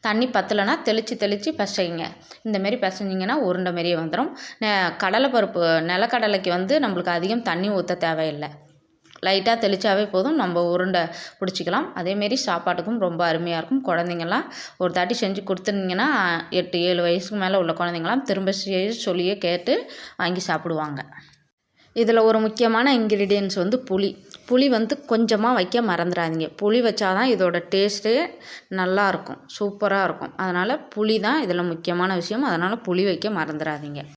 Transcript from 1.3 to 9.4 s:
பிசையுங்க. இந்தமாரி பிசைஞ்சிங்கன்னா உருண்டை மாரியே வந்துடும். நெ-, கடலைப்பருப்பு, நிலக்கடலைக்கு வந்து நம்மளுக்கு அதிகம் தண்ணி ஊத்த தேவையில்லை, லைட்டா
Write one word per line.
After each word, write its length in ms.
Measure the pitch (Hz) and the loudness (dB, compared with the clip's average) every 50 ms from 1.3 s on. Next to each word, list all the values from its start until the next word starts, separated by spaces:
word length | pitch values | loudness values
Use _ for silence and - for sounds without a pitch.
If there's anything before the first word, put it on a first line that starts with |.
| 202 202 202 311 302 | -2 -2 -2 -4 -2
பிசையுங்க. 500 | - 202 196 - - 185 170 170 165 170 - 170 - - - - - _ | -2 -4 -4 -2 -2 -2 -2 -2 -6 -6 -8 -10 -14 -20 -20 -20 -10 _
இந்தமாரி 340 | 220 214 196 190 202 220 247 | -2 -2 0 0 0 0 0
பிசைஞ்சிங்கன்னா 560 | - 190 190 - 208 196 190 190 185 185 175 208 | -2 -2 -2 -4 -6 -4 -2 -2 0 0 0 0
உருண்டை 320 | 247 185 180 185 185 180 175 | 2 0 0 0 0 -2 -2
மாரியே 220 | 175 170 175 175 160 | 0 0 0 0 0
வந்துடும். 320 | 165 160 160 185 262 339 - - - - - _ | 0 -2 0 -2 -2 -2 -4 -10 -16 -18 -8 _
நெ-, 340 | 220 214 208 196 185 170 160 - | 0 2 2 4 2 0 0 0
கடலைப்பருப்பு, 680 | - 185 190 226 262 277 254 233 202 190 196 180 170 165 165 165 160 | 0 2 4 4 2 4 4 2 2 2 0 0 2 4 4 4 2
நிலக்கடலைக்கு 680 | 170 180 185 214 233 254 240 226 208 208 190 185 185 175 | 2 2 2 2 2 2 0 2 2 0 0 0 0 0
வந்து 220 | 180 185 190 277 311 | 0 0 2 2 2
நம்மளுக்கு 320 | 285 226 190 175 175 180 | 2 2 0 -2 -2 0
அதிகம் 320 | 175 170 170 190 226 240 233 | 0 0 0 0 -2 -2 0
தண்ணி 260 | 190 165 170 190 208 | -2 -2 0 0 0
ஊத்த 280 | 208 190 170 175 180 175 | 0 -2 -2 -2 -2 -2
தேவையில்லை, 520 | - 165 160 156 160 156 147 147 147 143 147 - _ _ _ _ _ _ _ _ _ _ - - - | 0 0 0 0 -2 -2 -4 -6 -8 -10 -10 -16 _ _ _ _ _ _ _ _ _ _ -16 -4 0
லைட்டா 300 | 185 196 196 | 2 2 2